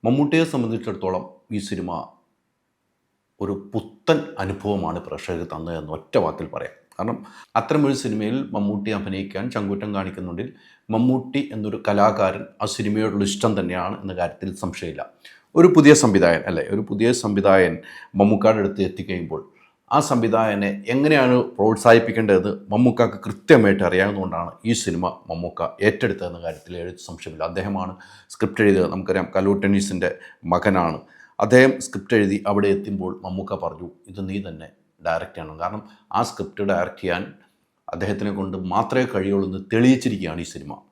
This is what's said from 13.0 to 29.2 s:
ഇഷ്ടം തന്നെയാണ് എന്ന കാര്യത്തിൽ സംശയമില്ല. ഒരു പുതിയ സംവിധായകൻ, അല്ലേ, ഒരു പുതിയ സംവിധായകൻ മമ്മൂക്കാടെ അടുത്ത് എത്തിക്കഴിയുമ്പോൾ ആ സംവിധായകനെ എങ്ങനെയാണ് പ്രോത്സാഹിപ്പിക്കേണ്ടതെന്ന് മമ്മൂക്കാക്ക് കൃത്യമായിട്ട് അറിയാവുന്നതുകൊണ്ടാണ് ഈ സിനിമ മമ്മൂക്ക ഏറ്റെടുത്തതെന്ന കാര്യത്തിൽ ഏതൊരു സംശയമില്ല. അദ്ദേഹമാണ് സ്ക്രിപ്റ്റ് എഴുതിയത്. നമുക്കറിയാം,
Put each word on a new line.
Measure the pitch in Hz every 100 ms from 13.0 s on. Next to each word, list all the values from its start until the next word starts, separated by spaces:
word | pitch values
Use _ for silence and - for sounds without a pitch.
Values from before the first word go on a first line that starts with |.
| 110 101
ഇഷ്ടം | 101 - 117 101
തന്നെയാണ് | 87 90 90 107
എന്ന | 98
കാര്യത്തിൽ | 90 87 - 95 95
സംശയമില്ല. | 90 85 85 73 - _ - - _ 160
ഒരു | 175
പുതിയ | 180 143
സംവിധായകൻ, | 151 123 98 87 82 -
അല്ലേ, | 82 -
ഒരു | 98 101
പുതിയ | 104 117
സംവിധായകൻ | 127 107 101 98 95 90 78 - - - 95
മമ്മൂക്കാടെ | 147 208 110 151
അടുത്ത് | 196 196
എത്തിക്കഴിയുമ്പോൾ | 98 - 92 90 85 - - _ _ _ _
ആ | 135
സംവിധായകനെ | 147 123 113 113 113 101 101 101 101
എങ്ങനെയാണ് | 131 147 151 127 123
പ്രോത്സാഹിപ്പിക്കേണ്ടതെന്ന് | - - 104 110 120 117 117 110 110 95 98 101 -
മമ്മൂക്കാക്ക് | 104 127 113 113 - -
കൃത്യമായിട്ട് | - - 139 104 95
അറിയാവുന്നതുകൊണ്ടാണ് | 90 92 98 101 92 82 85 - 110
ഈ |
സിനിമ | 117 - 85 90 - -
മമ്മൂക്ക | 85 87 - 85 -
ഏറ്റെടുത്തതെന്ന | 101 104 120 98 90 85
കാര്യത്തിൽ | 85 78 - 90
ഏതൊരു | 87 87
സംശയമില്ല. | - 82 - 80
അദ്ദേഹമാണ് | 82 87 98 98 92 92 - - _
സ്ക്രിപ്റ്റ് | - 120 101
എഴുതിയത്. | 107 98 87
നമുക്കറിയാം, | 95 90 95